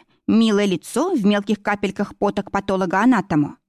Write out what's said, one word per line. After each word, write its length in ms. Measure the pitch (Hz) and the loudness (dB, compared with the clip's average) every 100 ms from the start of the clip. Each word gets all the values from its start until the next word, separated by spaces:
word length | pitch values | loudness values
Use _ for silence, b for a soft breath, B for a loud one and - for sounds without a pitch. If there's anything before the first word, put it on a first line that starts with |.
| _ _ - | _ _ 0
милое 380 | 214 226 202 | 2 2 2
лицо 480 | 202 175 - 233 359 | 0 -2 -4 -4 -2
в 120 | 302 | 0
мелких 380 | 202 208 202 208 | 2 0 -2 -4
капельках 540 | 208 208 196 196 202 - | -4 -4 -4 -4 -8 -4
пота 260 | 202 202 | -4 -2
к 80 | 196 | -6
патологоанатому. 1080 | 196 196 185 185 190 247 226 - 156 143 - | -6 -4 -2 -2 2 2 2 2 0 -2 -6